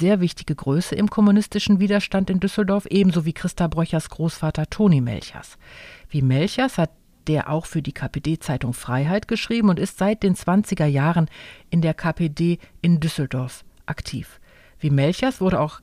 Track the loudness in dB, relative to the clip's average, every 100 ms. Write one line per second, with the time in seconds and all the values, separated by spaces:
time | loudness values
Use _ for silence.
0 | 2 2 0 -4 -8 -6 -2 -2 -2 -2
1 | 0 4 4 4 2 -2 2 2 2 0
2 | 0 -2 0 0 0 0 0 0 0 2
3 | 4 2 -2 -4 -6 -2 -2 0 0 -2
4 | -4 -4 -4 -2 -4 -2 -4 2 6 6
5 | 2 -4 -8 -16 -20 -20 -20 -20 -20 -20
6 | -6 0 2 2 2 0 -2 0 -2 _
7 | _ _ -2 -2 0 -6 -4 -6 -6 -8
8 | -8 -6 -4 -4 -4 -4 -4 -6 -4 -2
9 | 0 -2 -2 -4 -2 2 4 2 -2 -2
10 | -2 2 0 0 2 2 2 0 2 2
11 | 2 2 0 -4 -20 -18 -2 0 0 0
12 | -2 -2 -2 0 0 -2 -6 -2 2 2
13 | 0 -2 -4 -4 -6 -10 -20 _ -10 -10
14 | -8 -10 -12 -18 -20 -20 -20 -4 0 4
15 | 2 2 -2 0 0 2 -2 -4